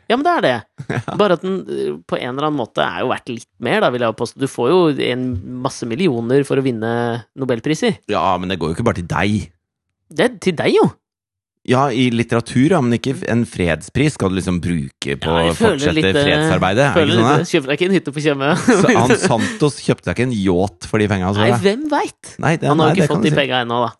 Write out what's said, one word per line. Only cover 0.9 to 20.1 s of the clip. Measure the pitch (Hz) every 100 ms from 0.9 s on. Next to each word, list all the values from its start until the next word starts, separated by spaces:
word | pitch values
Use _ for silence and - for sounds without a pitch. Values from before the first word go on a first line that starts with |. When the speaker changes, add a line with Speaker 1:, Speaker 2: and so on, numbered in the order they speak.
Speaker 2:
Ja. | 120 - 156
Speaker 1:
Bare | 208 170
at |
den, | 190 190 107
eh, | 139 135 78
på | - -
en | 123
eller | 131 156
annen | 147
måte | 110 -
er | 71 87
jo | 120
verdt | 98 -
litt | 117 - -
mer, | 120 202
da, | 170
vil | 123
jeg | 117 104
påstå. | 120 -
Du | 135
får | - 120
jo | 185 165 131 120
en | 123 127 107 127 127
masse | 135 - 120
millioner | 113 190 117 117 139
for | 139 135
å | 131
vinne | 113 113 117 120 117 - -
Nobelpriser. | 131 113 147 156 240 - -
Speaker 2:
Ja, | 98 92 90
men | 92
det | 92
går | 80
jo | 85
ikke |
bare | 117 92
til | 87
deg. | 76 104 104 - _ _ _ _ _ _
Speaker 1:
Det | 151 240
er | 214
til | 190 151
deg, | -
jo. | 381 220 - _ _ _ _ _ _ -
Speaker 2:
Ja, | 123 139
i | 120 127
litteratur, | 117 117 117 - 120 147
ja, | 180
men | 123
ikke | 117 131 156
f-, | -
en | 117 113
fredspris | - 87 78 - 117 147 -
skal | 95
du | 92
liksom | 92 90
bruke | 87 85 67 - 67 67
på | 80
Speaker 1:
Ja, | 82
Speaker 2:
å | 82
Speaker 1:
jeg | -
føler | 226 147
Speaker 2:
fortsette | 147 156
Speaker 1:
litt, | 95
eh, | 143 143
Speaker 2:
fredsarbeidet, | 151 156 92 92 104
er | 143
det | 87
Speaker 1:
føler | -
Speaker 2:
ikke | 113
sånn, | 117 147
Speaker 1:
litt, | 170
Speaker 2:
da? |
Speaker 1:
kjøper | 170 131
deg | 147
ikke | 180
en | 185
hytte | 147
på | 143 151
Tjøme. | 139 139 175 -
Speaker 2:
Så | 196 247 120
Speaker 1:
<laughs> |
Speaker 2:
han | 120 -
Santos | 190 113 104 233 151 -
kjøpte | - 120 -